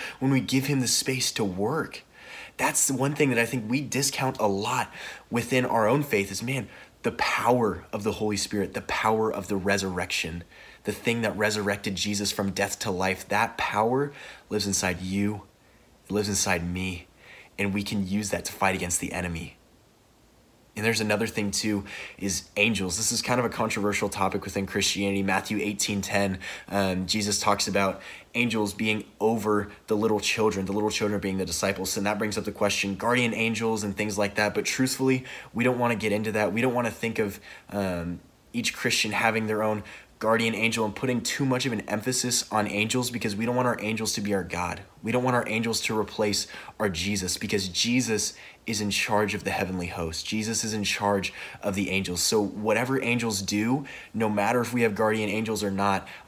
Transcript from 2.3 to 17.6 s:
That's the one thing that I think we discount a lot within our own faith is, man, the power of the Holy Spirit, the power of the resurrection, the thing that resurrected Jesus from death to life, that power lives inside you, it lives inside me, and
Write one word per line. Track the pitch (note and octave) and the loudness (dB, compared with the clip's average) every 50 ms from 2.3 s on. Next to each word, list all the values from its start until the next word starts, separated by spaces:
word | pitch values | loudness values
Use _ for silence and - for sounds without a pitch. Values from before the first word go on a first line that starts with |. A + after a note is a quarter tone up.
| - - - - - - | -16 -16 -16 -12 -4 -2
That's | - - D#3 - - | 0 0 2 2 2
the | - C#3 | 2 2
one | A#2+ C3+ C#3+ D3 | 2 0 2 2
thing | C#3+ D3+ C3+ | 4 4 4
that | B2 A#2 | 4 4
I | A#2 | 2
think | A2+ C3 B2+ G#2+ G#2 | 2 0 -2 0 0
we | B2 D3 | 0 0
discount | C#3+ A2+ - B2+ C#3 - - - C3+ C3 - - | 0 0 0 0 0 0 0 0 -2 -2 0 2
a | A2 | 2
lot | G#2 G2 G2 G#2+ A#2 B2+ B2+ A2+ - - - - - - - - - | 2 2 2 0 0 0 0 -2 -2 -6 -12 -14 -14 -14 -14 -8 -4
within | - A#3+ - - C3+ B2+ B2 | -2 -2 0 2 2 2 2
our | - - A2+ G#2+ G#2 | 4 4 4 6 6
own | B2+ D3 | 4 4
faith | D3 - A#2 G2+ G2 F#2 | 2 2 0 0 0 0
is, | G2 - | -4 -6
man, | A#2 B2 C#3 C3 G#2 - - - - - - - - | -4 -4 -4 -4 -6 -8 -12 -18 -20 -20 -10 -6 -4
the | A#2 | -2
power | A2+ - - - - - - A#2 B2 B2 A#2 G#2 F2 F2 - - | -2 0 0 0 0 2 4 4 4 4 4 2 0 -2 -6 -8
of | - A2 | -6 -4
the | G2+ G#2+ | -2 -2
Holy | G2+ - A2 G#2+ G#2 | -2 0 -2 -2 0
Spirit, | G2 - - G#2+ G#2 G2 - - | -2 -2 -2 -2 -2 -2 -2 -4
the | - | -6
power | - - - - - A2 A2 A2 A2 G#2+ | -6 -4 -2 0 2 2 4 4 2 0
of | - - F#2+ - | 0 -2 -2 -2
the | G#2 | -2
resurrection, | F#2+ F2+ G2+ G2 G2 F#2+ F#2+ F2+ F2+ F2+ - - - - E2 E2 E2+ F2 - - - - - - - - | 0 2 2 2 2 0 -2 -2 -4 -4 -2 -2 -2 -4 -4 -6 -8 -10 -14 -18 -20 -20 -20 -20 -8 -6
the | G#2+ | -6
thing | G2+ - - A#2+ A#2 A#2 | -6 -2 0 0 0 2
that | A2+ G#2+ - | 0 0 0
resurrected | G2+ G#2 G#2+ G#2 G#2+ G2+ G2+ G2+ G2+ - A2 G2 | 2 2 2 2 2 0 0 0 -2 -2 -4 -4
Jesus | F2+ - G#2 G#2 G2+ G#2 G2 | -2 -2 -2 -2 0 -2 -2
from | - - G2+ G2 | 0 0 -2 0
death | F#2 - G2+ G2+ - - | 0 0 -2 -2 -2 -4
to | - G#2+ | -4 -2
life, | F#2 F2+ F#2+ F#2+ F#2+ - - - | 0 0 0 0 0 -2 -2 0
that | G2 G#2 A#2 A2 - | 2 2 2 0 0
power | - - - - G#2 A2 A#2 B2+ C3+ C#3+ C#3+ - - - - - - - - | -4 -4 -2 2 2 2 4 2 2 0 -2 -6 -10 -16 -18 -18 -18 -8 -4
lives | G#2 G#2+ G2 | -2 -2 0
inside | G2+ G2 - G2 F#2 F2+ F2 | 0 0 0 0 0 -2 -2
you, | F#2 F#2 F#2+ G2+ G2+ G#2 G#2+ G2+ - - _ _ _ _ - - _ - - - _ | -4 -2 0 2 2 0 0 -4 -8 -16 _ _ _ _ -20 -20 _ -20 -20 -18 _
it | - | -2
lives | F#2+ G#2 G#2 G#2 | 0 0 0 2
inside | G2 F#2+ - G2+ F#2 F2 E2+ F2 | 0 0 2 2 2 0 0 -2
me, | F2+ F#2 F#2 F#2 F2+ E2+ - - - - - - - - - - - | -2 -2 -4 -4 -6 -8 -10 -16 -20 -20 -20 -20 -20 -20 -20 -12 -6
and | - | -2